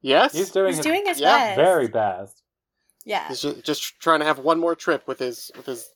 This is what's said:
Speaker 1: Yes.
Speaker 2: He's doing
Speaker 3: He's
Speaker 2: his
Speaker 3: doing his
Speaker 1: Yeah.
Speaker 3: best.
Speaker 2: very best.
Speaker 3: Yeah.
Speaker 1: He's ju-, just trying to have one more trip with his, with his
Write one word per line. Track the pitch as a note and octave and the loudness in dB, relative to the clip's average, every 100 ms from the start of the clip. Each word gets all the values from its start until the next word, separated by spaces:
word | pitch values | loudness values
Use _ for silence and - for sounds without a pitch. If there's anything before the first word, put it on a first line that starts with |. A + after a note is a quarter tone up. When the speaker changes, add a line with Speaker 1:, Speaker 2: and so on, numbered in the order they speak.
Speaker 1:
Yes. | - - C4 | 4 4 4
Speaker 2:
He's | - G4 | 0 -2
doing | F#3+ A#3 | 0 0
Speaker 3:
He's | C4 | 0
Speaker 2:
his | |
Speaker 3:
doing | F3 F4 G4+ | 0 0 -2
his | D4+ | 0
Speaker 1:
Yeah. | C#4+ - | 4 4
Speaker 3:
best. | A3+ F#3+ | 2 2
Speaker 2:
very | E3+ F3 A#2+ | 2 4 0
best. | A#2 G#2 F#2 G2+ _ _ _ _ _ _ _ - | 0 -2 -4 -12 _ _ _ _ _ _ _ -8
Speaker 3:
Yeah. | G3+ - | -6 -6
Speaker 1:
He's | - | -6
ju-, | D3 - | -6 -6
just | - D3+ - _ | -6 -6 -6 _
trying | - D#3+ | 2 2
to | D3+ | 2
have | C#3+ | 0
one | C3+ E3 | 2 2
more | E3+ | 0
trip | E3 - D3 - | -2 -2 -4 -4
with | C3 | -6
his, | B2+ A#2 - - | -6 -8 -16 -18
with | |
his | C3 B2 - | -12 -12 -12